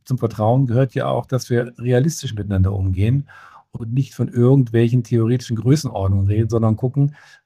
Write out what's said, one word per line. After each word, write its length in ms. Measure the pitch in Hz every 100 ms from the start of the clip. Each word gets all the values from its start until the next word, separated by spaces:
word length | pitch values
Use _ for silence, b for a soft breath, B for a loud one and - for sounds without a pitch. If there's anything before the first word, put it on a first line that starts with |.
| -
zum 120 | 127
Vertrauen 480 | 113 113 107 127 131
gehört 300 | 117 131 -
ja 120 | -
auch, 180 | 123 -
dass 240 | 127 -
wir 240 | 120 123 -
realistisch 560 | 120 123 151 160 -
miteinander 380 | 104 101 98 95
umgehen 560 | 98 95 92 104 139 143 B B B B -
und 160 | 117
nicht 220 | 123 135
von 140 | - 120
irgendwelchen 760 | 123 120 139 120 113 117 123
theoretischen 520 | 117 120 113 123 - 110
Größenordnungen 720 | 110 151 131 101 98 98 98
reden, 200 | 107 113
sondern 280 | 113 110 110
gucken, 400 | 127 131 143 147 B B